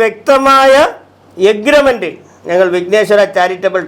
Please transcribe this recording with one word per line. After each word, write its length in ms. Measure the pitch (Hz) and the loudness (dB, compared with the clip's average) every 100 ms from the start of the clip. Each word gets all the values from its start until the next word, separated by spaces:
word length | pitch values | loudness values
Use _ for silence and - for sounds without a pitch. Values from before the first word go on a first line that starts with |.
വ്യക്തമായ 680 | 220 220 - 269 269 269 269 269 359 - _ _ _ - 190 | -2 -4 0 2 4 4 4 4 2 -4 _ _ _ -2 0
എഗ്രിമെന്റ് 580 | 208 233 294 269 233 175 131 - _ 160 | 0 0 2 2 -2 -8 -12 -20 _ -4
ഞങ്ങൾ 180 | 180 185 | -2 0
വിഘ്നേശ്വര 480 | 175 175 214 202 208 196 196 | -2 -2 -2 0 0 0 -2
ചാരിറ്റബിൾ 440 | 180 185 185 180 | -4 -4 -4 -6